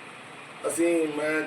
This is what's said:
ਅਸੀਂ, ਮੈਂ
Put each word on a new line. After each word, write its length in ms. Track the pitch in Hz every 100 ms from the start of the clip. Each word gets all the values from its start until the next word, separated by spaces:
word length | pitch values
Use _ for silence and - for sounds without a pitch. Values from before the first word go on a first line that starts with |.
| - - - - - - -
ਅਸੀਂ, 400 | 160 170 170 156 147
ਮੈਂ 240 | 156 156